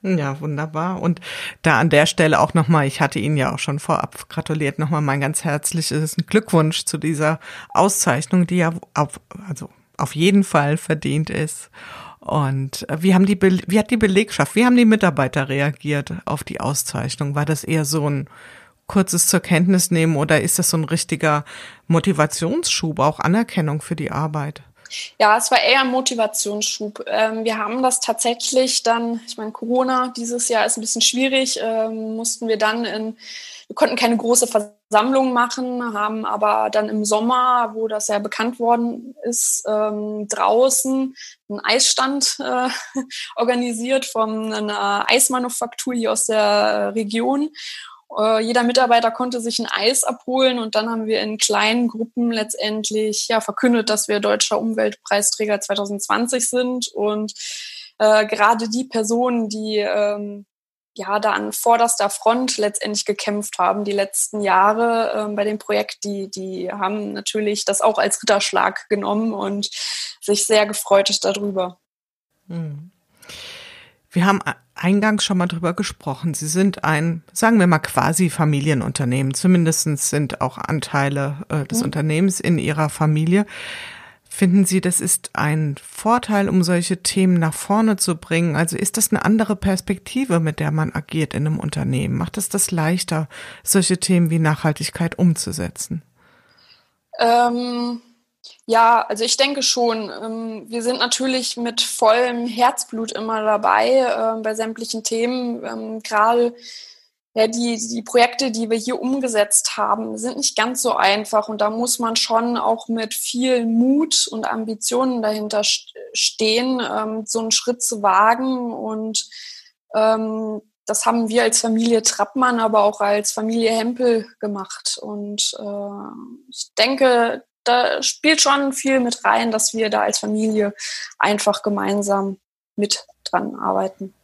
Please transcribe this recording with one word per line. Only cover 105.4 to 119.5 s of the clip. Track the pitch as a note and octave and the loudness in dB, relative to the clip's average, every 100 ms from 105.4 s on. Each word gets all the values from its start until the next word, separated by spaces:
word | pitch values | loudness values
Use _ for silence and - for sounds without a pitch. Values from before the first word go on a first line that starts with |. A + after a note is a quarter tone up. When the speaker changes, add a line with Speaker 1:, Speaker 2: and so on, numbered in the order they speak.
| B3 A#3 | -4 -6
Speaker 2:
Ähm, | A#3 A3+ A3 A3 | -8 -10 -8 -10
gerade, | A3 G#3+ G#3+ A#3+ A#3+ A#3+ - - - - _ _ _ | -2 2 4 4 2 -2 -18 -20 -20 -20 _ _ _
ja, | - A3 | 0 0
die, | A#3 A#3+ A3+ | 2 -2 -2
die | A3+ A#3 | -4 -8
Projekte, | A3 B3 A#3+ - C4+ | -2 2 2 2 -4
die | A3 A3+ | -2 -2
wir | A3+ | -2
hier | A3+ B3+ | -2 -4
umgesetzt | B3+ C4+ B3+ A3 G#3 - - - | -2 -2 -2 0 2 2 0 -2
haben, | G#3 G#3+ A3 A3 | 0 0 -2 -6
sind | A3+ B3+ | -6 -4
nicht | C#4+ - | -4 0
ganz | A3 B3+ | 0 0
so | B3 - | -2 0
einfach. | F#3+ G3+ G#3 A3 G#3+ | 0 0 0 -2 -2
Und | G#3+ | -2
da | G#3 | -2
muss | A3 A#3+ - | -2 -4 -2
man | A#3 A3+ | -2 -2
schon | - A3+ A#3 A#3+ | 0 0 0 -2
auch | - A3+ - | 0 -2 -2
mit | A3+ A3 | -6 -4
viel | - - B3 B3+ B3+ A#3 | -6 -6 -2 0 2 2
Mut | A3+ B3 C#4+ D#4 - - | 2 4 4 2 0 -2
und | A3 A3 | -4 -4
Ambitionen | A3+ A3 A3 - A#3+ C4 B3 | -4 -6 -6 -2 0 0 0
dahinter | A3 G#3+ G#3+ G#3 | -2 -2 -2 -2
st-, | G#3 - - - - | 0 -2 -6 -18 -10
stehen, | - - - A3 A3 B3+ B3+ | -2 -2 0 2 2 0 -2
ähm, | A#3 G#3 G#3+ A3 G#3+ | -2 -4 -4 -6 -6
so | A3+ | -4
einen | A3+ | -2
Schritt | A3 - A#3+ | -2 -2 -4
zu | - A3+ | -4 -2
wagen. | G3+ F#3 G#3+ A#3+ C4 B3+ A#3+ | 2 4 4 2 0 -4 -4
Und, | A3+ A3 A3 A3 G#3+ - - - | -6 -6 -6 -4 -4 -6 -14 -18